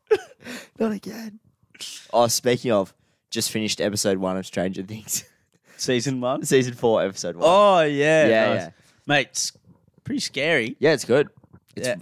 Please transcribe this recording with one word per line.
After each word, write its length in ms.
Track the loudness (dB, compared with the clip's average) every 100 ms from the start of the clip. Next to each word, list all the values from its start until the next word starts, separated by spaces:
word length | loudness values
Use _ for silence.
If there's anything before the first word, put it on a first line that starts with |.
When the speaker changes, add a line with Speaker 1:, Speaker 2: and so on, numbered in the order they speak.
| _ -2 -2
Speaker 1:
<laughs> 460 | _ -18 -16 -16 -4
Speaker 2:
Not 140 | -4
again. 460 | -4 -10 -12 -14 -18 _ _ _ -18 -16 -16 -2
Oh, 140 | 2 2
speaking 440 | 2 0 0 2
of, 220 | 0 0 _ _ _ _
just 220 | -6 -4
finished 300 | -4 -4 -2
episode 360 | -2 -2 -2 0
one 200 | -2 -4
of 80 | -6
Stranger 380 | -4 -4 -6
Things. 420 | -10 -14 -10 -10 -10 _ _
<laughs> 260 | _ _ -8
Speaker 1:
Season 440 | -2 -2 -2 -4
one? 240 | -4 -4 2
Speaker 2:
Season 280 | 2 2
four, 300 | 0 0 2
episode 320 | 0 -4 -8 0
one. 100 | 4
Speaker 1:
Oh, 360 | 6 6 4
yeah. 460 | 2 0 2 4 4
Speaker 2:
Yeah, 180 | 4 2
Speaker 1:
Nice. 80 | 0
Speaker 2:
yeah. 80 | -6 -14 _ _ 0
Speaker 1:
Mate, 220 | 0 0
it's 200 | -6 -8 -10 _ _ _ _ -8
pretty 160 | -8
scary. 560 | -6 -4 0 0 -2 0
Speaker 2:
Yeah, 140 | 2
it's 100 | 2 2
good. 220 | 2 2 _ _ _ _ -8
It's 120 | -6
Speaker 1:
Yeah. 80 | -6